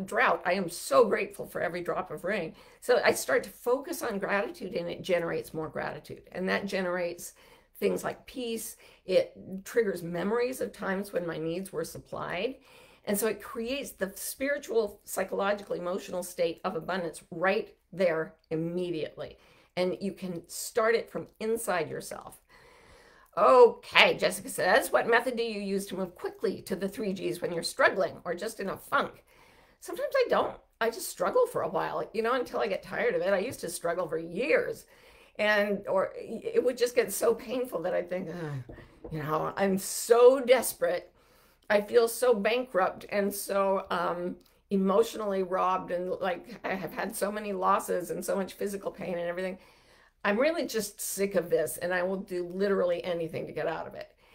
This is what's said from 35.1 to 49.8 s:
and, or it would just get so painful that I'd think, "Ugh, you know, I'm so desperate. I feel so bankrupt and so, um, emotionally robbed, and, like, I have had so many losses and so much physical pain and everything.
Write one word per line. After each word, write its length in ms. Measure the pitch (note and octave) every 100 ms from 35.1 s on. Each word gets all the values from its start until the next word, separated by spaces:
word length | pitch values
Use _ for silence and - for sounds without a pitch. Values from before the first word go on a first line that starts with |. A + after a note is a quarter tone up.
| - - -
and, 500 | G#3+ G#3+ G#3 G3+ -
or 260 | F3+ F3 -
it 460 | - A3+ - -
would 140 | B3 B3+
just 200 | A#3+ B3
get 160 | G3+
so 200 | - A3+
painful 480 | A3+ - B3 B3 F#3
that 120 | E3+
I'd 160 | F3 F3
think, 200 | F3+ E3+
"Ugh, 460 | F3 D#3+ C#3 B2+ - - - -
you 100 | D#3+
know, 320 | D3 D#3 D#3+ -
I'm 220 | G3 F#3+
so 600 | - - - A#3 B3 C4+
desperate. 720 | A#3+ B3+ A3 - E3+ E3+ - _ _ _ _ _ -
I 120 | G#3
feel 260 | G3+ A#3+ A3+
so 260 | - B3
bankrupt 720 | A3+ G#3 A#3+ B3 - F#3 - -
and 220 | G#3 G3+
so, 540 | G3+ - G3 G3 F#3+ F#3+
um, 480 | F#3 F3 E3+ F3 F#3 - _ _
emotionally 720 | G3 F#3+ G3 A3+ A3 G#3 G3
robbed, 480 | F#3 F#3 F3+ F#3 E3+
and, 180 | F3 F3+ F3+
like, 380 | F#3+ F3 - G#3
I 100 | -
have 180 | F#3+ E3+
had 220 | - F#3
so 160 | A3 A3
many 220 | G#3 G#3
losses 580 | F#3+ F#3 G3+ - F#3 F3
and 140 | E3+
so 100 | F#3+
much 200 | F#3 F#3
physical 360 | - G3 G3+ G3
pain 280 | - F3+ F3
and 100 | E3+
everything. 300 | F3 F#3 F#3+ - -